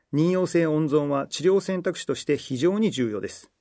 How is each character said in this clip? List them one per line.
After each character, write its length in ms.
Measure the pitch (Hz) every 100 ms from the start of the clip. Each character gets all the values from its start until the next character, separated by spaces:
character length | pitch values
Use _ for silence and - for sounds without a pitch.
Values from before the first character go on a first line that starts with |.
| _
妊 200 | 139 165
用 140 | 185 180
性 200 | 175 165
温 200 | 151 156
存 220 | 151 143
は 180 | 139 139
治 160 | -
療 160 | 156 196
選 200 | 190 185
択 160 | 165 165
肢 80 | -
と 80 |
し 120 | 131 -
て 100 | 143
非 220 | - 127
常 200 | 170 202
に 120 | 220
重 200 | 131 120
要 120 | 104
で 60 | 98
す。 220 | - - _